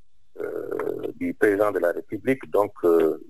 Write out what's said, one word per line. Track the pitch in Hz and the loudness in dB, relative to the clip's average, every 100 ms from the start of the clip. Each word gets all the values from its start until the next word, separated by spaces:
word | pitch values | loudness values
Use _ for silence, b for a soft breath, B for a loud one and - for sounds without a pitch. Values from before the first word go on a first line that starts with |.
| - - - 87 | -20 -20 -18 -12
euh, | 82 82 - 85 - - - - | -10 -8 -6 -6 -6 -6 -8 -6
du | 87 | -6
président | 85 110 98 104 | 2 2 4 2
de | 101 | 2
la | 87 | 0
République, | 85 - 104 113 131 - | -2 -6 -6 -2 -2 0
donc, | 98 101 - | 0 0 0
euh, | 87 82 80 78 | 2 4 4 0